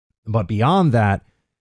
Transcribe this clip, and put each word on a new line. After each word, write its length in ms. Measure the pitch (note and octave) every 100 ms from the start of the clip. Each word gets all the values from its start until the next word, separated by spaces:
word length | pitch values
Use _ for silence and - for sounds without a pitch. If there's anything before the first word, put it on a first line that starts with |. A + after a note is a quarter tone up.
| _ _ A2
But 220 | A2 F#2
beyond 440 | G#2+ B2+ F#3+ E3
that, 300 | A#2 G#2 G2 - _ _ _